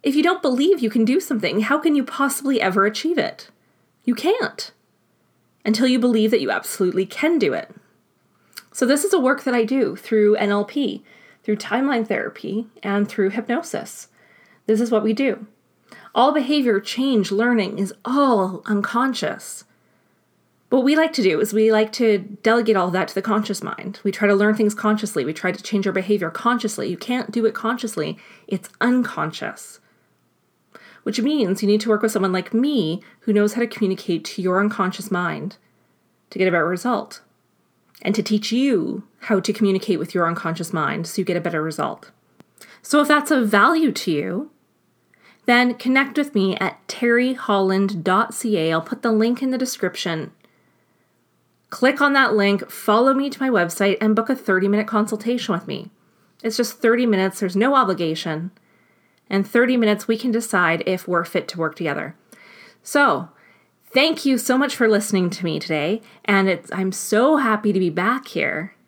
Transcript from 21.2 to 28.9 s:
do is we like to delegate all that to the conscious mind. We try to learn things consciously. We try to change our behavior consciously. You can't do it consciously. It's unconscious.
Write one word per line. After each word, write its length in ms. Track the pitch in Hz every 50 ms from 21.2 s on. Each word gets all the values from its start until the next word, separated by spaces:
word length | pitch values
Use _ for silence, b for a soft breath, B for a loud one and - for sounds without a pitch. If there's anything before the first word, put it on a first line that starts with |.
do 180 | 214 190 165 -
is 120 | - 214
we 200 | 202 214 220 220
like 200 | 220 214 220 214
to 260 | 214 - 247 220 208 196 - - - -
delegate 340 | _ 220 226 240 233 226 214
all 140 | 196 175 185
that 180 | 175 185 170 -
to 60 | -
the 80 | 196
conscious 400 | 196 220 214 214 208 - 202 -
mind. 380 | - - - - - - 202 -
We 100 | - 202
try 160 | 190 - 208 202
to 60 | 202
learn 200 | 196 202 214 220
things 200 | 220 220 208 214
consciously. 500 | - - 214 214 214 220 208 - 160 127
We 80 | 139
try 180 | 156 - - 180
to 120 | 180 -
change 240 | - - 214 196 196
our 60 | 202
behavior 380 | 180 190 185 185 208 202 190 160
consciously. 580 | - - - 233 247 233 - 208 - - 123 -
You 80 | 180 -
can't 320 | - - 247 254 - -
do 160 | 208 233 220
it 80 | 220 220
consciously. 640 | - - 220 247 240 - 220 - - 151 156 170 B B B B B B
It's 220 | B 196 180 - - - _
unconscious. 1000 | - 247